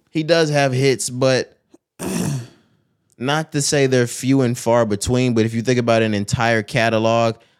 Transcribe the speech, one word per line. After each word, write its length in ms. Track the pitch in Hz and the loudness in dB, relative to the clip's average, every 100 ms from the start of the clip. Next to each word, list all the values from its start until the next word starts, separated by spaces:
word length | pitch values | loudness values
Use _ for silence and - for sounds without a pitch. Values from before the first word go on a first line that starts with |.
| _ | _
He 120 | 160 | -6
does 260 | 156 170 156 | 0 2 2
have 220 | 147 139 | 2 0
hits, 380 | 127 139 123 - | 2 0 0 -4
but 480 | 123 131 127 - _ _ _ _ _ | -2 0 0 -2 _ _ _ _ _
<clears throat> 80 | 185 180 170 139 117 _ _ _ _ _ _ _ | -8 -6 -4 -6 -10 _ _ _ _ _ _ _
not 340 | 127 151 156 | -4 -4 -4
to 100 | 147 | -4
say 260 | 139 147 135 | -2 0 2
they're 200 | 127 120 | 2 0
few 340 | - 127 135 | -2 0 2
and 160 | 123 123 | 2 -2
far 280 | 117 120 113 | 0 2 2
between, 480 | 101 - 123 127 | -2 -2 0 0
but 120 | 113 110 | 0 0
if 80 | |
you 80 | 113 | -2
think 180 | 113 123 | 0 0
about 220 | 117 113 | 2 2
an 120 | 110 | 2
entire 500 | 104 101 - 117 113 | -2 -4 -2 0 0
catalog, 720 | 101 123 113 110 113 117 117 110 _ _ | -2 -2 0 0 0 2 0 -4 _ _